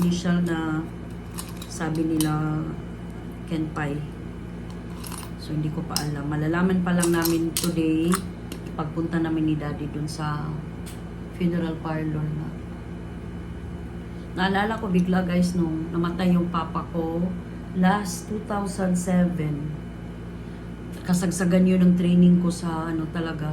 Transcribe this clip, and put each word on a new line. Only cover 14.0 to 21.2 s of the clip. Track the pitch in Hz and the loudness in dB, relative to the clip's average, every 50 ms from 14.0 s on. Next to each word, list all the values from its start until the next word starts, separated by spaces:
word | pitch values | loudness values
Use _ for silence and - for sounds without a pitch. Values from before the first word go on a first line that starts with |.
| - - - - - - | -10 -10 -10 -10 -10 -8
Naalala | - 175 185 196 196 196 208 220 226 | -2 0 2 2 2 2 2 0 0
ko | 220 - 202 180 | -2 0 2 4
bigla, | 180 175 185 185 185 185 | 4 4 4 4 2 2
guys, | 175 175 175 180 180 180 | 4 4 4 4 4 4
nung | 180 165 160 160 160 160 165 | 2 2 2 0 -2 -2 -2
namatay | 170 170 170 175 175 175 190 180 180 | 0 0 0 0 0 2 4 4 4
yung | 175 175 175 175 | 4 4 2 0
papa | 165 160 160 - 165 165 - 170 | -2 -2 -2 -4 -4 -4 -2 -2
ko, | 170 160 160 165 175 175 180 180 - - - - - - - - | -2 -2 0 0 0 0 -2 -2 -4 -8 -8 -10 -10 -8 -4 2
last | 180 180 185 202 208 202 180 - - - - | 4 6 6 6 4 2 -2 -4 -6 -6 -6
two | 208 214 208 | -6 -6 -4
thousand | - 214 202 202 190 - - 190 185 180 | -2 -2 -2 -2 -2 -2 0 2 2 2
seven. | 180 - 185 180 180 180 170 - - 151 151 147 143 - - - - - - - - - - - - - - - - - - - - - - - - - - - - | 2 2 4 4 4 4 4 2 0 0 -2 -2 -2 -4 -4 -6 -6 -8 -10 -10 -10 -10 -10 -10 -10 -10 -10 -10 -10 -10 -10 -10 -10 -10 -10 -10 -10 -10 -10 -10 -6
Kasagsagan | - - 180 180 | 0 2 2 4